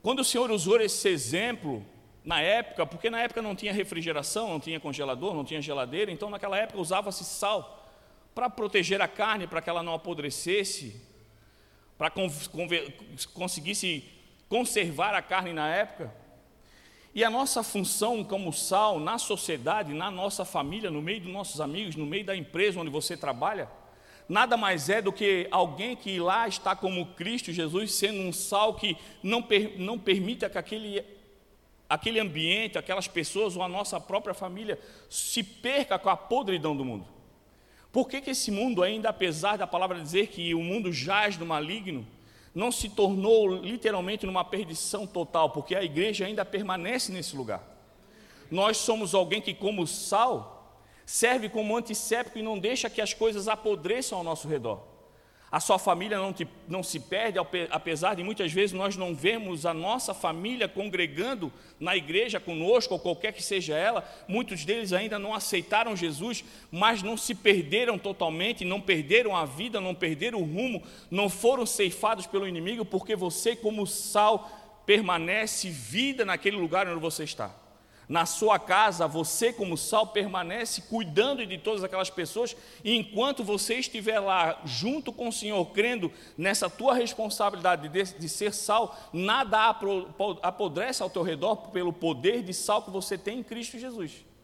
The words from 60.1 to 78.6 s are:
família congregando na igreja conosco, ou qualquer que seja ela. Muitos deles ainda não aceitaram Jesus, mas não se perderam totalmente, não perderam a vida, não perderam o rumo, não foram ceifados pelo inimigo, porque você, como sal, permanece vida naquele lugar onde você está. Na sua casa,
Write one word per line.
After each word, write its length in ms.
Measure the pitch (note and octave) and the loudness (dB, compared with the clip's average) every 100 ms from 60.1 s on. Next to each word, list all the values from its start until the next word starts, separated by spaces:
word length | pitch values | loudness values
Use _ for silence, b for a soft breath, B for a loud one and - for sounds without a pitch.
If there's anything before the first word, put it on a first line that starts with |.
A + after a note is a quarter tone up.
família 540 | F#3+ F3 D#3+ G#3 B3 G3+ | -2 -2 -2 -4 -2 -2
congregando 840 | G3 G3+ F3+ E3+ C#3+ A3+ B3 D3+ B B B | -2 -4 0 0 0 -4 -2 -6 B B B
na 160 | E3 | -2
igreja 440 | F#3+ D3 F#3 A#3 G3+ | -2 2 0 2 -2
conosco, 560 | - D#3+ E3+ A#3+ A3 | -4 -2 4 4 4
ou 40 | F3 | -2
qualquer 320 | F3+ E3 G#3+ | 0 -2 -4
que 120 | - | -4
seja 320 | - G3 D#3 | -2 -2 0
ela. 280 | D3+ G3+ A3+ B B - | 2 2 0 B B -2
Muitos 380 | G#3 B3 F3+ | -2 -2 -4
deles 260 | D3+ A3+ G3+ | 0 0 2
ainda 280 | F3+ G#3+ G#3 | 0 0 -4
não 140 | G3+ | -4
aceitaram 640 | G#3+ - F#3+ - G#3 A3+ | -4 0 -2 2 2 2
Jesus, 480 | F#3+ E3+ C#3+ G#3+ A#3 - B B | 0 -2 -2 -4 -6 -10 B B
mas 320 | E3 G#3+ A3+ | 4 4 4
não 120 | F#3+ | -2
se 200 | A3+ - | -4 -4
perderam 640 | G3 G#3 G3 D3 G#3 A#3+ G3 | 4 6 6 4 2 2 2
totalmente, 680 | G3+ F#3 E3 D#3+ G3+ A#3 | -2 -2 -2 0 -2 0
não 160 | F3+ G3 | -2 -2
perderam 540 | G3 E3+ C#3 A3 A#3 | 2 2 6 6 6
a 100 | F#3 | 2
vida, 340 | D3 C#3 A#3 G#3+ | 0 -4 -4 -2
não 140 | F#3 | -2
perderam 480 | F3+ E3+ D3 G#3+ A#3 | -2 -2 0 -2 -2
o 20 | |
rumo, 400 | D#3+ E3+ B3+ G3+ B B B | -2 -2 -2 -4 B B B
não 200 | F#3 G3+ | 0 0
foram 360 | - A#3 C4 | 4 4 4
ceifados 600 | A3+ - F#3+ - G#3+ G#3+ | 2 2 0 2 0 0
pelo 220 | F3 G3 G3 | 0 -2 -2
inimigo, 360 | E3+ E3+ A#3 | -4 -4 -4
porque 320 | G#3+ F#3+ - | -2 -2 0
você, 400 | G#3 F3+ - A3+ | -2 0 0 0
como 300 | A#3 A3 G#3+ | 0 -2 -2
sal, 1000 | F#3+ - - G#3 G#3+ G#3 - - - - - | -4 -4 0 4 6 4 -2 -16 -20 -8 4
permanece 800 | G#3 F#3+ E3+ E3 G#3+ A3 - F#3+ | 4 6 0 0 -2 -2 -4 -4
vida 560 | D3+ A2 F3 C4+ C4 | -8 -4 0 0 2
naquele 320 | G3+ F3 G3 G3+ | 0 2 2 2
lugar 300 | E3 F3+ F#3+ | 2 2 2
onde 120 | E3+ | 0
você 240 | D#3+ D#3 | -2 -4
está. 400 | D3+ - G2+ - - - B B B | -6 -6 -8 -8 -20 -20 B B B
Na 160 | E3 | 0
sua 360 | E3 - A3 | 2 2 4
casa, 480 | G3 | 4